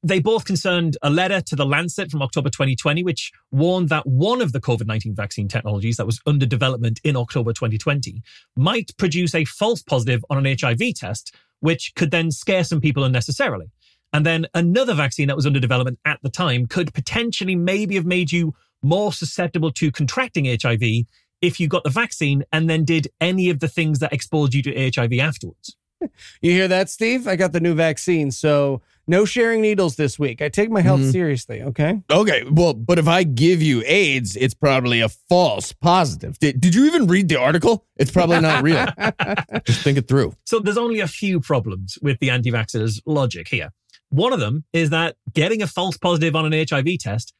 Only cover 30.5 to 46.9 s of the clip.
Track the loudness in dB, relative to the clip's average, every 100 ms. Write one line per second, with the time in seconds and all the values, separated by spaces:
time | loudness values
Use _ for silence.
30.5 | 0 0 2 4 4 2 2 0 -2 -6
31.5 | -10 -8 -2 0 -2 2 4 4 0 2
32.5 | 4 4 0 0 2 4 4 2 4 4
33.5 | 4 4 2 2 2 4 0 -2 -2 -2
34.5 | 2 2 2 2 2 2 -2 _ 4 4
35.5 | 0 -8 -2 2 4 2 -4 -10 -2 0
36.5 | 4 4 6 4 4 4 4 2 2 2
37.5 | 2 2 0 _ _ 0 2 4 4 4
38.5 | 2 2 2 0 -2 -4 -2 -4 -4 -4
39.5 | -8 -2 0 2 0 2 2 2 -4 -2
40.5 | -2 0 -2 0 -2 -4 -4 -2 -2 0
41.5 | -2 -2 -8 -10 -6 -4 -2 0 0 0
42.5 | -2 -2 -2 -2 -4 -2 0 0 -4 -6
43.5 | -6 -6 -14 _ _ _ 0 0 0 -2
44.5 | -4 -2 -2 0 0 -2 -4 -6 -2 0
45.5 | 0 -2 -2 -4 -2 0 2 0 0 0
46.5 | 0 0 0 0